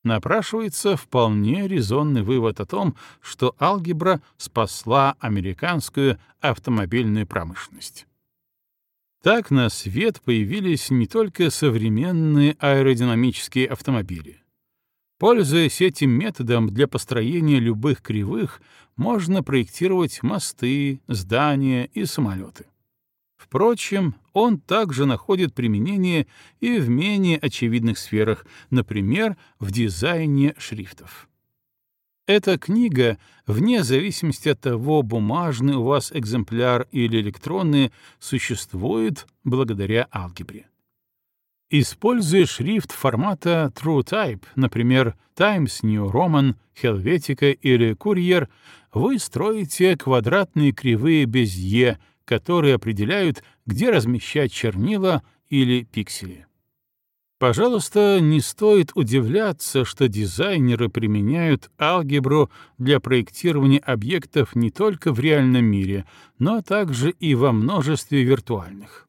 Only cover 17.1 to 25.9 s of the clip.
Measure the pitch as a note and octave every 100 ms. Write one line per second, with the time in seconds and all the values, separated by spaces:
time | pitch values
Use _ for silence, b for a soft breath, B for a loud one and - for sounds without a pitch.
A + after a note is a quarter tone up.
17.1 | B2 A2+ E3+ D#3 C#3 A#2 G#2+ C#3 F3 -
18.1 | G#2+ G2+ G#3+ F#3 - b b b - F#3
19.1 | A3+ E3+ F#3+ - C#3 A#2 - F#3 F#3 D#3+
20.1 | - A2+ G#3 - - B2 C#3+ C#3 C3+ -
21.1 | G#2+ F#2 A#2 D3 C#3 C3+ B2+ B2 - -
22.1 | - A#2 F#2+ F#2+ - - _ _ _ _
23.1 | _ _ _ - B2+ A3 A#3 - G3 F3
24.1 | - _ G3 A#3 F3+ - G3+ G3+ C3 C#3
25.1 | A#2+ - F#3 E3 - A#2+ G2+ C3+